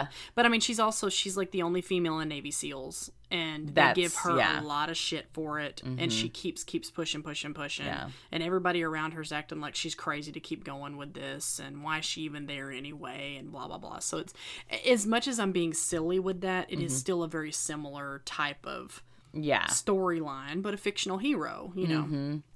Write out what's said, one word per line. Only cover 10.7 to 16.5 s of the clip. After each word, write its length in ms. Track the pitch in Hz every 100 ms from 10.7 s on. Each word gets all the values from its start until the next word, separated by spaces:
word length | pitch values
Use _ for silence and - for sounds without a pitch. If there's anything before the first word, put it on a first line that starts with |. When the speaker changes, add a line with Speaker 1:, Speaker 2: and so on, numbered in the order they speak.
| 139 143 143
Speaker 1:
with 200 | 143 139
this, 420 | 139 135 - -
and 260 | 139 143
why 140 | 147 156
is 80 | 156
she 160 | -
even 240 | 156 147 143
there 240 | 143 135
anyway, 640 | 131 143 147 - 139 143 139
and 140 | 135
blah, 140 | 170 147
blah, 120 | -
blah. 180 | - -
So 220 | - 160
it's, 140 | - - - - - - -
as 200 | 247 208
much 200 | 226 240
as 120 | 240
I'm 120 | 196
being 200 | 185 165
silly 460 | 151 - 170 160 185
with 220 | 185 185
that, 300 | 190